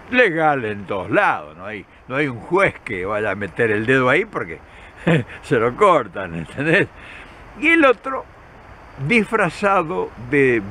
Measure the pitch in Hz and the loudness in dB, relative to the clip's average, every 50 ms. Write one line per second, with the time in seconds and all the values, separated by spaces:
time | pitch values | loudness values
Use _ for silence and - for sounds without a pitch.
0 | - - 247 254 247 185 156 165 160 151 143 135 113 107 104 101 98 95 104 95 | -10 -2 2 2 2 4 2 2 2 2 2 2 -2 -4 -6 -6 -6 -6 -6 -6
1 | 92 101 139 202 196 170 123 90 76 76 78 85 92 104 107 98 85 - - - | -2 0 2 2 2 2 0 -2 -6 -12 -16 -14 -12 -12 -12 -12 -14 -16 -20 -20
2 | - - 127 139 151 135 120 107 - - 165 196 196 135 - - - - 104 90 | -12 -6 -4 -2 -2 -2 -4 -8 -4 -2 0 2 2 0 0 -4 -8 -8 -6 -4
3 | 90 101 107 104 107 104 95 101 101 90 - - 117 110 104 107 113 120 135 135 | -4 -4 -2 -2 -2 -2 -4 -4 -6 -6 -2 0 0 0 0 0 2 2 2 2
4 | 127 123 139 175 220 214 - 139 107 82 78 73 - - - - - - - - | 4 2 2 2 0 -4 -6 -8 -8 -8 -12 -16 -18 -20 -20 -20 -20 -20 -20 -4
5 | - 175 170 143 113 - - - - - 143 113 110 123 123 - 208 190 175 143 | 0 2 2 2 0 -4 -12 -16 -4 0 0 2 2 0 2 4 4 4 4 4
6 | 113 92 82 104 95 87 82 85 78 - - 127 143 160 165 196 139 - - - | 2 -2 -6 -8 -8 -8 -8 -8 -10 -10 -8 -6 -2 2 2 2 0 -2 -6 -14
7 | - - - - - - - - - - - 208 285 320 330 330 285 262 240 - | -20 -20 -20 -20 -20 -20 -20 -20 -20 -20 -8 -2 0 2 4 6 6 4 4 2
8 | - 269 262 247 - - - - - - - - - - - - - - - 139 | -4 -8 -8 -8 -10 -14 -20 -20 -20 -20 -20 -20 -20 -20 -20 -20 -20 -20 -12 -8
9 | 135 147 240 233 196 - 226 214 190 160 - - 208 196 196 185 165 151 185 185 | -2 2 2 2 2 2 0 0 0 0 -2 -2 0 2 2 2 0 -2 -4 -4
10 | - - - 107 117 120 147 143 135 127 120 110 98 104 | -6 -6 -8 -12 -6 0 2 4 4 4 2 0 -2 0